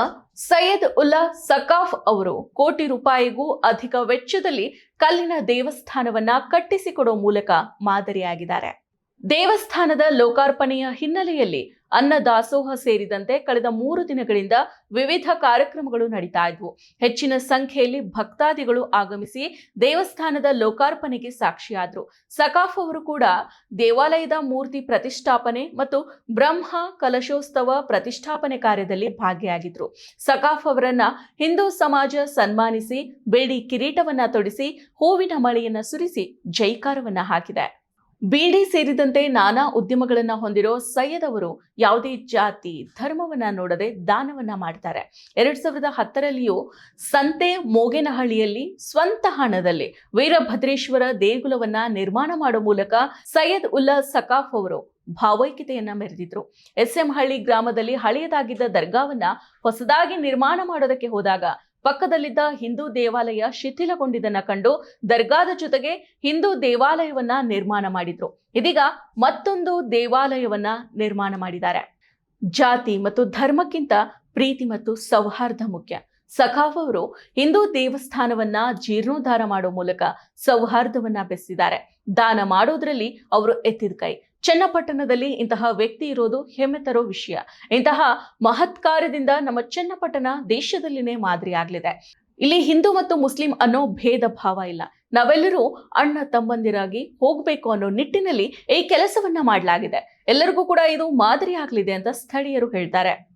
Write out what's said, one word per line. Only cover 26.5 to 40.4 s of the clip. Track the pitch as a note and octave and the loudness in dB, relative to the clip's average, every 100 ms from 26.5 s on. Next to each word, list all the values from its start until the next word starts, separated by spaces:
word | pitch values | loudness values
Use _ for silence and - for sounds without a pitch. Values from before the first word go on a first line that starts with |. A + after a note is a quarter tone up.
| E4+ E4+ E4+ F4+ F#4 | 2 -4 -6 -6 -2
ಕಲಶೋತ್ಸವ | C4 B3 B3+ C#4+ C#4+ C4+ B3+ C4+ | 0 0 -2 -4 -2 -2 0 0
ಪ್ರತಿಷ್ಠಾಪನೆ | C#4 G#3+ A#3+ A#3+ D4+ D4+ D4 C4 | 0 -2 -2 -10 -8 -6 -4 -2
ಕಾರ್ಯದಲ್ಲಿ | A3+ G3+ F#3+ F#3+ G#3+ F#3+ | 0 0 -2 -4 -4 -2
ಭಾಗಿಯಾಗಿದ್ರು. | F#3+ F3 G3 E3+ F3 E3+ D#3 - - _ | -4 -2 -4 -6 -8 -10 -12 -12 -20 _
ಸಕಾಫ್ | - C4+ D4 D4+ D4+ | 0 2 2 2 0
ಅವರನ್ನ | C4 B3+ B3 A3 B3 - _ | 0 2 2 0 0 -16 _
ಹಿಂದೂ | D#4 F4 G4 | 0 2 0
ಸಮಾಜ | F4+ D4+ C#4 C#4 C#4+ | 2 2 2 2 0
ಸನ್ಮಾನಿಸಿ, | C#4+ C#4+ G#3 G#3+ A3+ A3+ A3+ C4 D4+ - - | -2 0 2 2 0 0 -4 -8 -8 -10 2
ಬೆಳ್ಳಿ | A#3 C4 C4 | 2 2 -2
ಕಿರೀಟವನ್ನ | A#3 B3 C#4 D#4 E4 C4 A#3+ | -4 -2 0 0 0 0 0
ತೊಡಿಸಿ, | B3 G3+ G#3 C#4 C#4+ _ | 0 -2 -4 -6 -8 _
ಹೂವಿನ | _ D#4 F#4 F#4 D#4 | _ 2 4 0 0
ಮಳೆಯನ್ನ | B3 A#3 A#3 A3 | 0 0 -2 -6
ಸುರಿಸಿ | A3 D#4 F4 - F#3 - F3 | -6 -6 -6 -4 -8 -10 -8
ಜೈಕಾರವನ್ನ | E3+ G#3 A#3 C#4 C#4 A#3 F#3 | 0 0 0 -4 -4 -4 -6
ಹಾಕಿದೆ. | F#3 E3+ - - - - _ _ _ _ | -2 -2 -2 -6 -6 -8 _ _ _ _
ಬೀಡಿ | F#3+ C#4+ F4 F#4+ | 0 2 4 4
ಸೇರಿದಂತೆ | G4 E4 D4 C#4 C#4 C4+ C#4+ | 4 2 2 2 2 4 2
ನಾನಾ | B3 G3 A#3 C#4+ | 4 4 4 2
ಉದ್ಯಮಗಳನ್ನ | A#3 F#3 B3+ B3 A#3 A3+ | 0 0 0 2 2 0
ಹೊಂದಿರೋ | A3 | -4